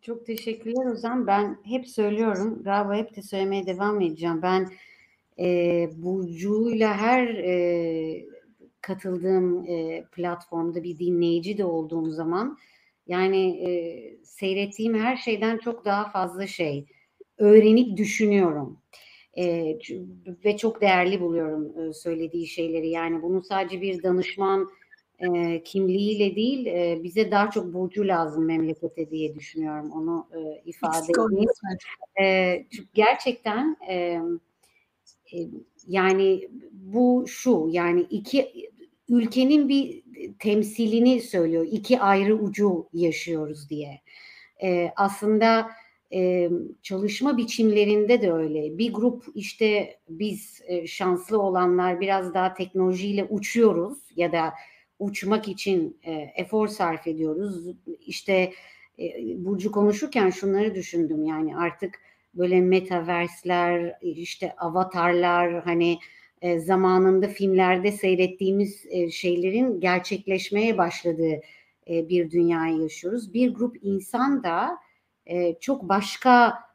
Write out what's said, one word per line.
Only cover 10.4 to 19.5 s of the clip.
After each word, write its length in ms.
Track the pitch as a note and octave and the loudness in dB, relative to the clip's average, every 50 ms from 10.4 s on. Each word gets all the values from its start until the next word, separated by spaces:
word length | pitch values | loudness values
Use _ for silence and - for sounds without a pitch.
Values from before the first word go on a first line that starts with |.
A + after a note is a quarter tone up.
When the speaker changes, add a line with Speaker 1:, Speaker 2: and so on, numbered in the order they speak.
| F3 _ F3 E3 E3 E3+ E3 F3 E3 | -10 _ -6 -4 -4 -2 -4 -6 -8
Speaker 1:
bir 160 | F3 F3 D3+ | -8 -8 -4
dinleyici 580 | F3 F3 F3+ E3+ E3+ E3+ E3+ F3 E3 F#3 G#3 G3+ | -2 0 0 2 2 2 2 0 -2 -4 -4 -2
de 80 | G3+ | -2
olduğum 460 | F3+ E3 E3 D#3+ D#3 E3+ E3 D#3+ D#3+ | -2 -2 -2 -4 -4 -4 -4 -4 -4
zaman... 460 | D#3 D#3 E3 D#3+ E3+ F#3 A3 C4+ D4+ - _ _ _ _ _ _ _ _ _ - | -4 -6 -6 -4 -4 -4 -4 -4 -8 -12 _ _ _ _ _ _ _ _ _ -6
Yani, 600 | F3 F3+ F#3 F#3+ G3 F#3+ F#3+ F#3 F3 - F3+ F3+ | -2 0 0 2 2 2 2 0 -2 -2 -4 -4
e, 0 | F3+ F3 E3 E3 E3 - A2+ - - - _ | -4 -4 -4 -6 -10 -12 -16 -18 -20 -20 _
seyrettiğim 760 | _ - - G3+ F#3+ F#3+ F#3+ G3+ G3+ G3+ - A3 A3+ A3+ A3 | _ -14 -8 -4 -4 -2 -2 -4 -6 -6 -4 -2 0 0 0
her 180 | G#3+ A#3+ C4 B3+ | 0 0 -2 -2
şeyden 400 | - - A3 G3+ G#3+ A3 A3+ A3 | -2 -4 -2 0 0 -2 -2 -2
çok 280 | A3+ A#3+ A3+ A#3 - | -4 -6 -8 -6 -2
daha 240 | G#3 G3 G3+ G#3 G#3 | -2 -2 0 -2 -4
fazla 360 | - G3 F#3 F3+ F3 F#3 G3 F#3+ | -4 -4 -4 -4 -4 -8 -8 -8
şey 380 | - - F3 D#3 C#3+ C#3+ C#3+ _ _ _ _ _ _ _ - _ _ _ | -4 -4 -4 -2 -2 -6 -8 _ _ _ _ _ _ _ -20 _ _ _
öğrenip 600 | G#3+ G#3 G#3 A3 G#3 G#3+ A3 A#3 B3 B3 G3 F3 | 6 10 10 10 10 10 8 8 6 4 0 -2
düşünüyorum. 840 | G#3+ G#3 - - A3 G#3 G3+ G3+ F#3+ E3+ D#3 D3 C#3 C3 D3+ - _ _ _ - - - - - _ _ _ | -2 -2 0 0 2 4 4 4 4 4 2 -2 -6 -8 -10 -18 _ _ _ -20 -20 -20 -20 -20 _ _ _
E, 120 | - F3+ F3 | -4 -2 -2